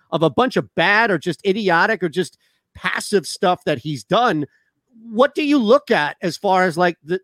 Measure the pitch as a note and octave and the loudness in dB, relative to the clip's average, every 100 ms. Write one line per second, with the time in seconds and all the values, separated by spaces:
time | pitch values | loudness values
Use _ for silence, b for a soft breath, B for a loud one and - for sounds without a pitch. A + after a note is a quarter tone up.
0 | _ - D#3+ B2+ B3+ - B2+ - E3+ G#3 | _ 0 0 2 0 0 -4 0 2 2
1 | A#3 F3 F3+ D#3+ G3+ F#3+ G3 E3+ G3+ A3 | 2 0 -4 -4 -2 -2 0 2 2 0
2 | F3 - D#3 - _ _ _ - F3+ - | -4 -4 -6 -10 _ _ _ -10 -6 -6
3 | - G3+ - - F#3 F3+ - C#3+ D#3 C#3 | -2 -2 -2 -2 -2 0 -2 -4 -6 -10
4 | - G3 A#3+ D#3 C#3 _ _ _ _ A3+ | -2 0 2 0 -6 _ _ _ _ -20
5 | A3+ A3 C#4+ D4+ D4+ C#4+ G#3 C#4+ - G3+ | -8 0 0 0 0 2 4 2 2 0
6 | D3 - F3+ - G3+ F#3 F#3 D#3 F3+ E3 | 0 -4 -6 -4 0 2 2 0 0 -2
7 | D3 F#3 | -6 -6